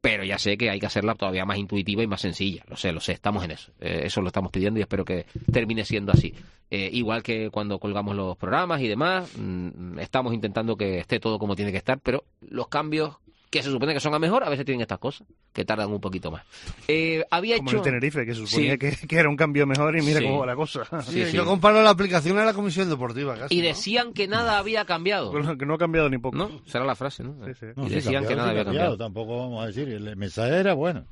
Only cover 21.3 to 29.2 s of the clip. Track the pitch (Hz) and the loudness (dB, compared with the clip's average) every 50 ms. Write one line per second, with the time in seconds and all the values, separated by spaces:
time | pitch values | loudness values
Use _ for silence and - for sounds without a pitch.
21.3 | 160 - 175 165 190 196 165 208 214 214 220 214 202 170 202 196 180 175 143 165 | 2 2 2 4 2 6 8 8 10 10 10 10 8 8 4 2 4 2 4 4
22.3 | 190 202 214 220 214 196 208 202 156 175 190 180 156 135 123 120 117 120 143 139 | 4 4 4 4 2 2 -2 -2 0 0 0 0 0 -2 -2 -4 -4 -4 -4 -4
23.3 | 123 110 120 139 170 175 170 170 151 - - 196 208 240 240 233 208 156 202 190 | -4 -6 -2 2 2 4 4 2 0 0 -2 0 0 0 0 0 -2 -2 -2 0
24.3 | 208 226 233 233 214 202 196 208 226 220 208 - 208 165 165 190 208 196 151 104 | 0 0 2 2 2 2 2 2 0 0 0 0 -2 0 0 0 0 0 0 0
25.3 | - 147 147 151 160 131 135 143 156 160 175 165 160 165 156 147 131 127 117 131 | -2 -2 -2 -2 -2 -2 -2 -2 0 2 2 2 4 4 4 4 2 0 -2 -2
26.3 | 123 139 180 214 156 151 - - - 123 127 139 127 - 127 139 135 - 117 123 | -2 -2 -4 -4 -4 -12 -16 -6 -4 -2 0 0 -2 -2 -4 -8 -6 -8 -10 -12
27.3 | 143 143 117 113 131 - - 110 117 135 139 117 101 98 - - - 135 - 110 | -10 -12 -12 -14 -14 -14 -14 -14 -8 -6 -4 -2 -2 0 0 0 0 0 0 0
28.3 | 117 - 120 120 110 107 107 101 - 143 170 175 123 95 117 113 95 110 | 0 0 0 2 2 0 0 0 2 2 2 2 0 -2 -4 -6 -6 -6